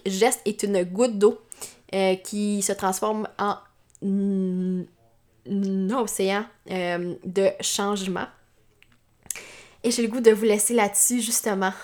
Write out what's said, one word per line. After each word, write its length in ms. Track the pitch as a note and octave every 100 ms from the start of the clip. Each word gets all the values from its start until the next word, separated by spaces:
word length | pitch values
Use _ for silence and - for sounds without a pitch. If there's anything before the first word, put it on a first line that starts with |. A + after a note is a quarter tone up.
| G3
geste 360 | F#3+ A#3+ -
est 180 | G3+ G#3
une 220 | G3+ G3
goutte 340 | F3+ F#3+ B3 G3+
d'eau, 220 | G#3 - - - - - _
euh, 220 | F#3+ F#3+
qui 480 | F#3 - G#3 G#3 G3+
se 100 | G3
transforme 540 | G3 G3+ - G#3+ G#3+ A3 -
en, 160 | G#3 - - _ _ _
mm, 800 | G3+ G3 G3 F#3+ F#3 F#3 F#3 F#3 E3+ _ _ _ _ _ -
un 420 | G3+ G3 F#3+ F#3+
océan, 540 | B3+ G#3+ - F#3+ G3+ A3+ _ -
euh, 440 | F#3 F3 F3 F3 -
de 260 | F#3 F#3 G3 -
changement. 640 | - - G3+ G#3 F#3+ F3 - - _ _ _ _ _ _ _ _ - - - - - -
Et 80 | A#3
j'ai 120 | A#3
le 60 | A3+
goût 120 | B3+
de 100 | A3+
vous 140 | G#3
laisser 300 | A3 G#3 -
là-dessus, 460 | A#3 G3+ - - B3
justement, 520 | A3 A#3 A3+ F#3+ F#3+ G3